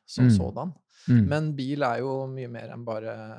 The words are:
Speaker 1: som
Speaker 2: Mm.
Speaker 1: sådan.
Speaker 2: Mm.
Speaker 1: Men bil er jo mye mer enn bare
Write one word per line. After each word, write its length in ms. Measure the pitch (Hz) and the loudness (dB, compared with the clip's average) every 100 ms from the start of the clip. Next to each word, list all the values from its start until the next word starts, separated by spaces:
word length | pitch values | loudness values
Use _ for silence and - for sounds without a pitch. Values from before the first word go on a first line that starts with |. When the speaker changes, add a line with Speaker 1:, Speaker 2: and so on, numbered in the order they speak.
Speaker 1:
som 240 | _ - 127 | _ 4 6
Speaker 2:
Mm. 60 | 104 | 6
Speaker 1:
sådan. 380 | - 120 170 - _ _ - | 2 -6 -10 -12 _ _ 4
Speaker 2:
Mm. 140 | 120 104 | 6 6
Speaker 1:
Men 160 | 151 156 | 2 -2
bil 280 | 139 131 147 | -4 -4 -2
er 200 | 131 117 | 0 0
jo 100 | 135 135 135 | -2 -4 -6
mye 220 | 131 123 | -8 -10
mer 220 | 117 113 | -10 -12
enn 100 | 117 | -12
bare 300 | 117 110 113 110 110 | -8 -8 -8 -10 -12